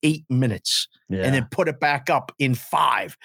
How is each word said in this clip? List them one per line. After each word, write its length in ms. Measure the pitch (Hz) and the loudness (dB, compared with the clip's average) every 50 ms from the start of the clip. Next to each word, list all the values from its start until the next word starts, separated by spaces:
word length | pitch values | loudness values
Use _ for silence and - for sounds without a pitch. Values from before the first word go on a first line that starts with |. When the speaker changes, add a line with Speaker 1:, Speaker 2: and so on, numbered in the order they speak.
Speaker 1:
eight 220 | - 156 156 151 - - | 0 0 0 0 -2 -2
minutes 600 | 127 127 131 117 98 90 - - - - - - _ _ _ - | 0 2 2 0 0 -2 -4 -4 -2 -2 -4 -6 _ _ _ -6
Speaker 2:
Yeah. 140 | 98 95 95 | -4 0 0
Speaker 1:
and 100 | 131 135 | 2 2
then 120 | 131 120 - | 0 0 -2
put 160 | - - 175 160 | -2 -2 0 0
it 100 | 143 - | 0 0
back 320 | 156 147 143 131 - - | 0 0 0 0 0 0
up 220 | 156 131 - - - - | 0 0 0 -4 -4 -2
in 140 | 139 131 123 | 0 0 0
five 600 | 131 - - - 156 156 127 120 98 95 - - - | -2 -4 -2 0 2 2 2 2 0 -2 -6 -10 -16